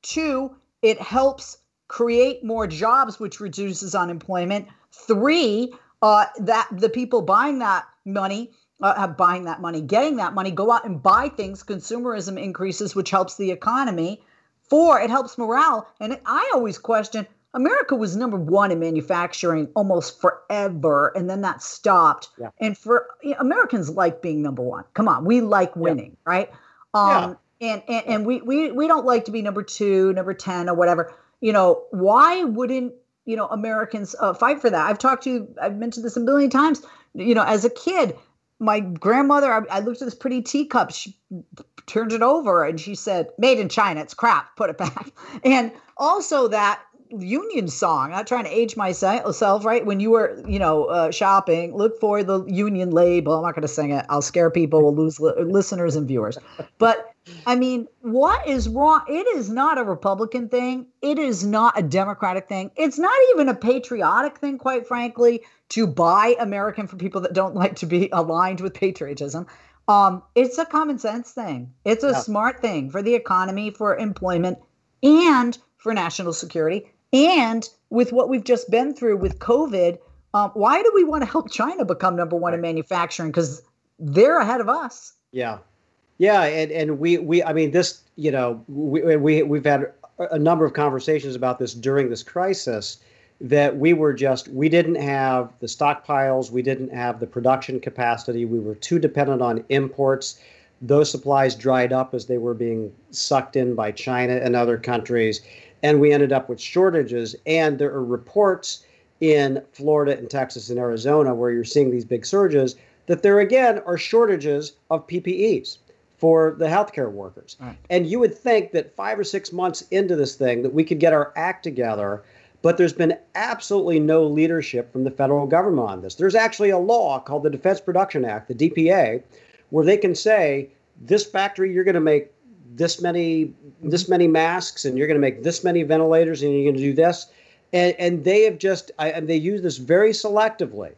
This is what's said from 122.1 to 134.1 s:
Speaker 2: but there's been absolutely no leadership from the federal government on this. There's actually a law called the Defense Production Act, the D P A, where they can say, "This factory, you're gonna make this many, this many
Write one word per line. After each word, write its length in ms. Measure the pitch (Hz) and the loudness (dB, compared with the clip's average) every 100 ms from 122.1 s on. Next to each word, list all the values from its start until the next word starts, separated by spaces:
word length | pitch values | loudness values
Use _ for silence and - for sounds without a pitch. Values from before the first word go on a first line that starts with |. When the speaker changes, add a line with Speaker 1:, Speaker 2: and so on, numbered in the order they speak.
| 104 - _ _ _ | -6 -12 _ _ _
Speaker 2:
but 160 | 165 170 | 0 2
there's 160 | 175 | 2
been 240 | - 165 - _ | 2 -2 -2 _
absolutely 640 | - 214 233 - 202 170 160 | -6 -6 -6 -2 -2 0 0
no 240 | 151 160 | 4 4
leadership 640 | 156 151 160 170 - 120 120 | 4 2 0 0 -4 -6 -6
from 140 | 131 | -4
the 60 | 131 | -4
federal 360 | 131 135 143 139 | 0 0 2 2
government 440 | 160 196 151 110 | 0 2 0 -2
on 100 | 95 | -6
this. 140 | 92 | -12
There's 200 | - 190 | -2 2
actually 360 | 220 226 - 202 | 2 0 2 2
a 80 | 185 | 2
law 420 | 185 233 175 131 | 2 2 2 -4
called 220 | - 143 | -4 -2
the 80 | 147 | -2
Defense 280 | 143 185 190 | 0 -2 0
Production 460 | - 175 190 147 | 0 -2 0 -2
Act, 240 | 123 107 - | -4 -6 -8
the 60 | |
D 160 | 120 160 | -2 0
P 200 | 160 160 | 2 2
A, 320 | 190 123 123 - - _ _ _ | 4 2 -2 -10 -20 _ _ _
where 160 | 151 | 2
they 140 | 156 208 | 4 4
can 160 | 180 | 2
say, 560 | 170 214 214 156 139 139 _ _ _ | 0 2 4 2 -2 -6 _ _ _
"This 280 | 120 208 208 | 0 0 0
factory, 480 | 190 202 196 190 | -2 -2 -2 -2
you're 100 | 185 | 2
gonna 160 | 185 175 | 2 2
make 300 | 156 147 143 _ _ - 123 120 | 4 2 0 _ _ -20 -20 -4
this 240 | 170 - | -2 -2
many, 520 | 175 170 165 160 147 - 147 _ | -2 -2 0 0 -2 -6 -20 _
this 260 | 147 180 | -2 -2
many 180 | 180 | 2